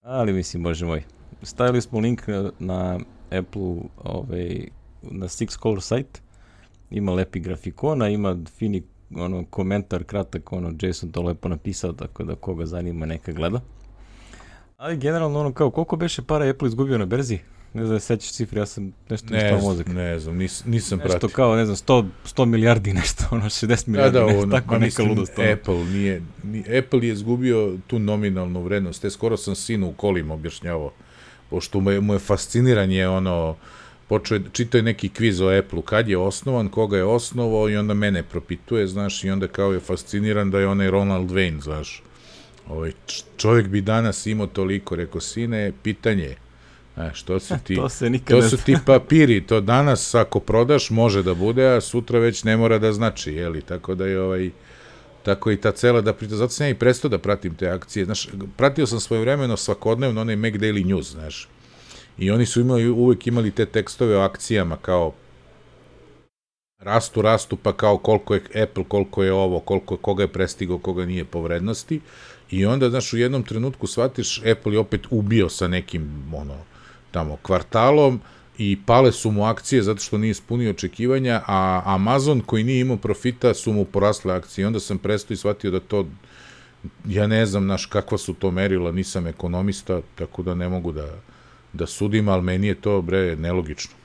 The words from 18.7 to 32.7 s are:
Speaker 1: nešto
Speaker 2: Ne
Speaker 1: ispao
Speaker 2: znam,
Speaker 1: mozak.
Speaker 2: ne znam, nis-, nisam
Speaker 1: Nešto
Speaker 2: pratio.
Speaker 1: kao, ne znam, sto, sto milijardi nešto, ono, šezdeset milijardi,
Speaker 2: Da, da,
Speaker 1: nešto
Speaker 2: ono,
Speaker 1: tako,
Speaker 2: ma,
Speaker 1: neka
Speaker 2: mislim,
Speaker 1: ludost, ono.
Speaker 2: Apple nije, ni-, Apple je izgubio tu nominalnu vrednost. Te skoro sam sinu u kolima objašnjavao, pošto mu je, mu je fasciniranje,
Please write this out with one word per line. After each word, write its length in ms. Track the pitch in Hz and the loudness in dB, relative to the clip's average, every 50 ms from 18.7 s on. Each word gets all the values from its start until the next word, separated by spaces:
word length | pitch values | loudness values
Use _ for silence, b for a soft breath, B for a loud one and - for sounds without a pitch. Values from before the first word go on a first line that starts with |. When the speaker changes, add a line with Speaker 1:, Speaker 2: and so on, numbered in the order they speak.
| - - 98 92 - - - - | -6 -10 -10 -10 -12 -16 -10 -8
Speaker 1:
nešto 180 | 113 107 - | -8 -8 -6
Speaker 2:
Ne 100 | 113 113 | -2 0
Speaker 1:
ispao 220 | 110 107 104 101 101 | 2 4 4 4 4
Speaker 2:
znam, 40 | 101 | 2
Speaker 1:
mozak. 240 | 101 92 85 82 | 0 0 -2 -4
Speaker 2:
ne 320 | 90 90 90 90 87 85 80 | -4 -4 -4 -2 -4 -4 -6
znam, 180 | 78 80 85 | -6 -6 -4
nis-, 260 | 90 95 92 - - - | -4 -4 -4 -6 -8 -4
nisam 320 | 117 117 113 - - 101 | -2 -2 -2 0 -2 -4
Speaker 1:
Nešto 120 | 92 - 92 | -2 0 0
Speaker 2:
pratio. 200 | 90 87 - 101 | 0 0 0 -2
Speaker 1:
kao, 260 | - - 131 117 110 | 0 2 2 4 4
ne 100 | 113 113 | 2 2
znam, 100 | 107 98 | 0 -2
sto, 280 | 95 - - 131 123 107 92 - - - | -2 2 4 4 4 4 0 -8 -14 -18
sto 220 | - - - 127 | -8 0 0 2
milijardi 480 | 117 113 110 110 120 117 110 98 104 95 | 2 4 4 6 6 4 4 2 0 0
nešto, 300 | 92 82 - - - - - | 0 0 -2 -2 -2 -2 -2
ono, 180 | 117 113 101 107 | 0 -2 -2 -2
šezdeset 380 | - - - 107 120 117 - | -4 -4 0 2 0 0 2
milijardi, 260 | - 107 101 135 131 127 | 0 2 4 4 6 6
Speaker 2:
Da, 60 | 127 | 6
da, 60 | 113 | 6
Speaker 1:
nešto 160 | 107 104 101 | 6 6 4
Speaker 2:
ono, 100 | 101 98 | 4 4
Speaker 1:
tako, 160 | 104 131 123 | 2 2 2
Speaker 2:
ma, 60 | - 117 | 2 2
Speaker 1:
neka 120 | 117 117 | 2 2
Speaker 2:
mislim, 240 | 113 - - 107 107 | 2 2 2 2 2
Speaker 1:
ludost, 220 | 110 104 95 - - | 2 2 -2 -2 -2
ono. 140 | - 113 107 | 0 2 2
Speaker 2:
Apple 340 | 107 104 - 101 92 87 85 | 2 2 0 -2 0 0 0
nije, 360 | 87 95 101 101 98 95 85 82 78 - - - | -2 0 0 0 0 -2 -2 -6 -12 -14 -12 -10
ni-, 200 | 101 110 110 95 107 117 | -8 -8 -8 -4 0 0
Apple 220 | 131 131 - - 127 | 0 2 2 0 2
je 80 | 117 117 | 2 0
izgubio 680 | 110 101 104 113 120 123 127 127 117 110 107 101 92 92 - | -2 -2 -2 -2 0 0 2 2 2 2 2 0 -2 -6 -6
tu 120 | - 123 113 | -4 -2 0
nominalnu 640 | 104 104 107 104 107 101 95 92 90 90 90 90 | 0 0 0 0 0 0 0 -2 -2 -4 -4 -4
vrednost. 400 | 87 90 101 101 95 87 82 - | -2 -2 -2 -2 -2 -4 -6 -6
Te 80 | - 98 | -6 -6
skoro 280 | - - - 113 113 | -6 -2 -2 -2 -2
sam 180 | 98 - 104 95 | -2 -4 -6 -6
sinu 320 | - - - 117 104 95 | -6 -4 -4 -2 -2 -2
u 60 | 87 - | -4 -4
kolima 400 | - - 101 95 87 76 76 78 | -2 0 0 0 0 -2 -4 -8
objašnjavao, 580 | 78 78 82 - - - 87 85 80 73 69 - B B B B B B B B B B - | -8 -8 -10 -10 -8 -8 -6 -6 -4 -6 -8 -12 B B B B B B B B B B -6
pošto 300 | - 90 - - - 98 | -6 -6 -6 -2 -2 0
mu 120 | 95 98 | 2 2
je, 100 | 98 101 | 2 2
mu 120 | 101 104 104 | 2 2 0
je 60 | 95 | 0
fasciniranje, 880 | - - 101 92 - - - 120 123 127 | 2 0 0 0 0 -2 0 2 4 4